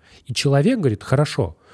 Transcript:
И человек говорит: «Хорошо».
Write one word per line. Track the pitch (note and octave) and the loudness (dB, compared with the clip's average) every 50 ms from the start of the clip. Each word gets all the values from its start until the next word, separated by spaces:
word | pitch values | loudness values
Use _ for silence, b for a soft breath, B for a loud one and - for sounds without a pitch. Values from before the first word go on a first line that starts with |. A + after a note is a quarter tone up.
| b b b b b | b b b b b
И | - A#2 | -10 -6
человек | - - C#3+ C#3 C#3 C#3+ A3 C4+ A#3 | -2 0 2 2 4 4 2 2 2
говорит: | E3+ B2+ G#2+ - - | 0 0 -2 -2 -2
«Хорошо». | - C3 C3 D3+ - - - A2 E2 D#2+ b b b | -2 0 0 0 0 0 -4 -4 -4 -4 b b b